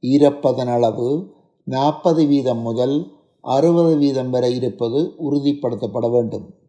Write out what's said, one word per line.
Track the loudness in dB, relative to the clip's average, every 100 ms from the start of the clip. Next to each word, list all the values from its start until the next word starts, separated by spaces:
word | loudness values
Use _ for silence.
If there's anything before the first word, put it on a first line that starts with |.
ஈரப்பதன் | 2 4 4 2 -2 -2 -2
அளவு | 0 0 0 -4 -4 -6 -18 _ _
நாற்பது | -8 -2 0 0 0 2 2
வீதம் | 2 0 -2
முதல் | -4 -2 0 -2 -4 -18 _ _
அறுபது | -2 2 4 4 2 2
வீதம் | 2 0 -2
வரை | 0 0 0
இருப்பது | -4 -4 -2 -2 -4 -4
உறுதிப்படுத்தப்பட | -2 0 0 -2 -4 -4 -6 -4 0
வேண்டும். | 0 0 -6 -12 -20